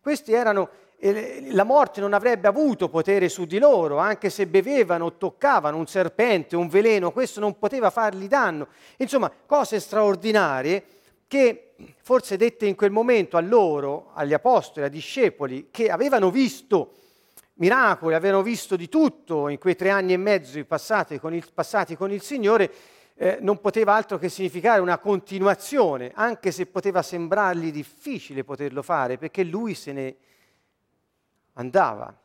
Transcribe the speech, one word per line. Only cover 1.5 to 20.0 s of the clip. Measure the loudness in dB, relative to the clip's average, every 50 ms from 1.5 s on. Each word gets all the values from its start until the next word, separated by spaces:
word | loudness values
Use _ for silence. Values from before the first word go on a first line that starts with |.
la | 0 2 2
morte | 4 4 4 4 2 -2 -6
non | -2 0 0
avrebbe | 2 2 2 0 4 2
avuto | 2 2 4 0 0 0 0 -4 -2
potere | -2 -2 0 2 2 2 2 0
su | -2 -4 -8
di | -4 0 4
loro, | 6 6 6 6 2 0 0
anche | 0 0 0 -2 -2 -4 -6
se | -4 -4 -4
bevevano | 2 2 2 2 2 0 0 2 2 0 -2 -2
o | -6 -6
toccavano | _ -6 -6 -4 _ 0 2 2 2 0 0 -4
un | -4 -8
serpente, | -4 -2 -2 -2 -2 0 0 2 2 2 0 -2 -4 -4
un | -4 -4
veleno, | 2 2 4 4 4 2 2 0 -2
questo | -2 -2 -4 -4 -4 -4
non | -4 -4 -4
poteva | _ -4 -4 -2 0 0 0
fargli | 0 0 -2 -2 -2 -6 -4
danno. | -2 0 0 0 0 -2 -6 -10 _ _ _ -20 -20 _
Insomma, | _ -6 -2 0 0 0 -2 -6 _ _
cose | _ 0 0 0 0 -4 -6
straordinarie | -6 -2 0 2 2 2 0 0 -2 0 2 2 2 2 0 -2 -2 -2 -2 -4 -4 _ _ _ _ _ _ _ _
che | _ 2 4 4 4 2 -2 _ _ _ _ -20 -20 _ _ _
forse | 0 0 0 2 -2 0
dette | 0 0 0 0 -2 -2
in | -2 0
quel | 2 0 2
momento | 2 2 2 2 2 2 2 2 0
a | -2
loro, | 2 4 4 4 4 4 0 -2 -4 -4 -6 -8 -10 -14 -8
agli | -6 -2 0 0
apostoli, | 2 2 4 2 2 2 -2 _ -6 -6
ai | -6
discepoli, | -6 -10 -14 -10 -2 0 0 0 0 -4 -8 -8 -8 -10 -12 _
che | -4 -2 0 0
avevano | 0 0 0 2 2 2 2 2
visto | 2 2 0 0 -2 -10 -4 _ 0 0 0 -2 _ _ _ _ _ _ _ _ _ -20 _ _ _
miracoli, | 0 2 2 4 4 4 2 0 0 0 0 0
avevano | 2 2 2 2 2 0
visto | 0 -4 -6 -4 -6 -6
di | -6 -6 -2
tutto | 2 2 2 2 0 _ _ -4 -4 -2 -2
in | -4 -6
quei | -2 -2 -2 -2
tre | 0 0 0
anni | 0 0